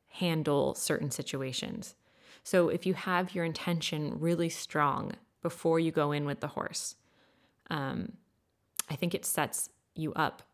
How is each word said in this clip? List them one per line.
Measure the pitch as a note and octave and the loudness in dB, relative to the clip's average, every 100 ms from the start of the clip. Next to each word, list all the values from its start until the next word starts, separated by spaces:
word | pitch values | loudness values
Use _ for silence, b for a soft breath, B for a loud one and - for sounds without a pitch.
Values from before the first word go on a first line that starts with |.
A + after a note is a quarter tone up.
| _ | _
handle | - F3 D#3+ D3+ C#3+ C3+ - | -2 2 2 4 4 4 0
certain | - D3+ D3 | 0 0 -2
situations. | - - C3+ C3 B2 - - - - B B B B | -4 -4 -4 -4 -4 -6 -8 -10 -16 B B B B
So | - F#3 E3+ | 2 4 4
if | F3 F#3 | 4 0
you | |
have | F#3 F#3 F3+ F3+ F3+ | 0 0 0 0 0
your | |
intention | E3 D#3+ - E3 - D3+ D3 - | -2 -2 0 0 0 -2 -2 0
really | E3 E3+ E3 | 2 2 0
strong | - - D#3 C#3+ - - - _ _ | -2 -4 0 2 0 -4 -8 _ _
before | E3 - E3 E3 | -6 0 4 4
you | E3 | 4
go | D#3 D3 | 4 2
in | D3 C#3+ | 2 0
with | C#3 | -2
the | D3 | -4
horse, | - - - - - b b b b b b - | -4 -4 -4 -8 -10 b b b b b b -6
um, | D#3 C3+ - - - _ _ _ _ _ - - | -4 -2 -4 -6 -10 _ _ _ _ _ -10 -8
I | D3 | -2
think | E3+ | -2
it | F3 - | -2 -2
sets | - D3 - - _ _ | 0 0 -2 -8 _ _
you | - D#3 | -6 -4
up | - D3+ - - | 0 0 -2 -16